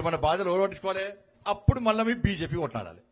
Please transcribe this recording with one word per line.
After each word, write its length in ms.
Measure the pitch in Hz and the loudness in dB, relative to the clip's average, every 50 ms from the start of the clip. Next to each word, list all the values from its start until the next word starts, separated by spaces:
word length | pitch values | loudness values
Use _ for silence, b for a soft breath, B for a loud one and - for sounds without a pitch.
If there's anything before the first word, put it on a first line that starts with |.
| 160 | 0
మన 100 | 170 165 160 151 | 0 0 2 2
బాధలు 240 | 151 170 185 196 180 | 2 2 2 2 2
ఎవరు 100 | 175 185 196 | 2 2 2
పట్టించుకోవాలి? 420 | 190 180 - - 190 190 190 190 202 202 - _ _ _ _ _ | 0 0 -4 -4 -4 -2 -2 -4 -6 -8 -12 _ _ _ _ _
అప్పుడు 340 | 202 208 202 - - 269 254 233 | -4 -4 2 4 2 2 4 2
మళ్ళీ 180 | 220 214 220 226 226 | 2 2 2 2 0
మీ 60 | 247 240 - | 0 0 -2
బీజేపీ 320 | 202 196 156 165 - 160 175 156 | -2 -2 -2 -4 -4 -4 -4 -4
కొట్లాడాలి 380 | 120 - 113 98 85 82 90 - _ | -4 -4 -6 -8 -8 -12 -18 -20 _